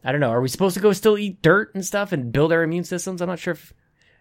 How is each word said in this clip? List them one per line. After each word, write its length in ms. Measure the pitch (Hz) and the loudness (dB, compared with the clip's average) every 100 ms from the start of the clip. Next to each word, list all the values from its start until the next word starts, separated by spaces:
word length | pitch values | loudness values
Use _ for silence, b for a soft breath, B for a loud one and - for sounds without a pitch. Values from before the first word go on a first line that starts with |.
I 100 | 127 | -4
don't 80 | 143 | 0
know, 80 | 131 | 0
are 100 | 120 | 0
we 80 | 131 | 0
supposed 260 | - 190 185 | 0 -2 2
to 40 | |
go 120 | 208 | 2
still 240 | 190 220 208 | 2 2 2
eat 240 | 208 185 | -2 0
dirt 320 | 160 196 214 | 4 4 2
and 100 | 190 | -6
stuff 280 | 185 202 202 | -4 -4 -2
and 200 | 160 120 | -4 -2
build 200 | 131 160 | 0 2
our 80 | 165 | 2
immune 220 | 160 175 | 0 -2
systems? 360 | 165 180 190 180 | -4 -6 -8 -6
I'm 80 | 180 | -6
not 100 | 175 | -4
sure 120 | 180 | -6
if 220 | 160 - - _ _ _ _ | -8 -10 -20 _ _ _ _